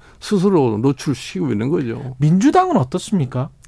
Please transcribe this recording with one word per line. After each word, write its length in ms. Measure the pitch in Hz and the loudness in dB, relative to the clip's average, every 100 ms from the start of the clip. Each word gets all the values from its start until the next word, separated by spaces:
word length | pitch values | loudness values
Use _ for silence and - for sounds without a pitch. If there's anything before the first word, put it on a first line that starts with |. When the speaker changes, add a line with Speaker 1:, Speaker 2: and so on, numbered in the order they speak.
| - - | -10 -14
Speaker 1:
스스로 580 | - 208 196 180 123 107 | -2 0 2 4 2 2
노출시키고 720 | 131 139 156 127 - 190 151 | 0 0 -4 -6 -6 -6 -2
있는 160 | 104 123 | -2 -2
거죠. 460 | 175 123 117 127 127 | -2 -4 -8 -10 -2
Speaker 2:
민주당은 580 | 151 180 269 359 370 254 | 2 4 4 4 4 2
어떻습니까? 760 | 127 185 - 196 127 127 127 - | 0 -4 -4 -2 -2 -4 -8 -10